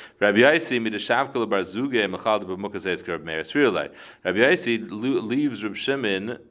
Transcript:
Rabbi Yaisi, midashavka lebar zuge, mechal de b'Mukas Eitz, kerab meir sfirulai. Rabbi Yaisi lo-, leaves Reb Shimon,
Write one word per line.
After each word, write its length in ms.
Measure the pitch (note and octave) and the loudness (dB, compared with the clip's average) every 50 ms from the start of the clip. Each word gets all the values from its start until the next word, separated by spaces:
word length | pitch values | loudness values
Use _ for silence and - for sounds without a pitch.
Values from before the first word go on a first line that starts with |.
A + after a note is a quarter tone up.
| - - _ - | -18 -18 _ 2
Rabbi 200 | G2+ G#2 G2+ A2 | 2 4 6 8
Yaisi, 420 | A#2+ C#3+ D#3 E3 D#3+ - C3 A#2+ | 8 8 6 4 2 0 -2 0
midashavka 520 | A2+ A2 G#2+ G2+ - - A#2+ B2 C#3 C3+ - | 0 -2 -4 -4 -2 0 0 0 0 -2 -2
lebar 280 | B2+ A2+ G#2 G#2 G2 | -4 -2 0 0 0
zuge, 480 | F#2 F2+ F#2 A2+ C3 C#3 B2+ A2+ G#2 F#2 | -2 -2 -4 -4 -4 0 0 0 0 0
mechal 280 | F2+ F2 - A2+ G#2+ G#2 | -2 -4 0 0 0 0
de 80 | F#2+ F#2 | 0 -4
b'Mukas 440 | F#2 F#2+ G2+ G2+ G2+ F#2+ E2 F#2+ | -8 -6 -8 -8 -8 -6 -4 -4
Eitz, 120 | F2 E2 F2+ | -4 -4 -4
kerab 200 | F2+ E2+ D#2+ D2+ | -6 -8 -6 -6
meir 180 | E2 D#2+ D#2+ | -6 -6 -6
sfirulai. 500 | D#2+ - - C#3+ C#3+ A#2+ F#2 E2 D2 C#2+ - - - - - _ - | -6 -4 0 2 4 4 4 2 -4 -4 -10 -18 -20 -20 -20 _ -4
Rabbi 160 | F#2 F#2 G#2 | -2 2 4
Yaisi 480 | A#2+ C#3+ F3+ - - A#2+ A#2 G#2+ G#2 F#2+ | 4 4 4 2 0 -2 -2 -2 -2 -6
lo-, 320 | F#2+ G#2+ A2+ C3 C3+ F2+ | -8 -6 -4 -2 -2 -2
leaves 420 | A2 G#2+ A#2+ C#3 D3+ C#3+ A#2 G2+ G#2 | -2 -2 -2 0 0 -2 -2 -4 -6
Reb 120 | G#2+ F#2 | -6 -6
Shimon, 640 | - - - C#3 C#3 A#2+ G#2 G2 F#2+ G2+ A2+ A#2+ - - _ | -6 -4 -4 -2 -2 0 0 -2 -2 -2 -6 -10 -10 -14 _